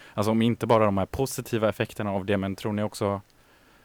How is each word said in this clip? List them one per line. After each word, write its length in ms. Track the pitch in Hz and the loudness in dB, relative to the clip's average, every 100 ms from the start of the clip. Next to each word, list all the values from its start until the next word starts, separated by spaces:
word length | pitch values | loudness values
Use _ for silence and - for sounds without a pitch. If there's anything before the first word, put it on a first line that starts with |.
| - | -10
Alltså, 180 | - 104 | -2 0
om 100 | 113 | 2
inte 240 | 117 110 113 | 2 2 2
bara 200 | 117 107 | 4 4
de 120 | 98 | 2
här 80 | 92 | 0
positiva 640 | - 135 - 120 113 107 | -2 -4 -6 -4 0 0
effekterna 420 | - 110 - 104 | 0 -4 -4 -4
av 140 | 98 95 | -2 0
det, 120 | 101 | 0
men 180 | 98 95 | 0 -4
tror 180 | 113 | -4
ni 100 | 104 | -2
också 380 | 104 - 101 98 - _ _ _ _ _ | -4 -2 -2 -2 -8 _ _ _ _ _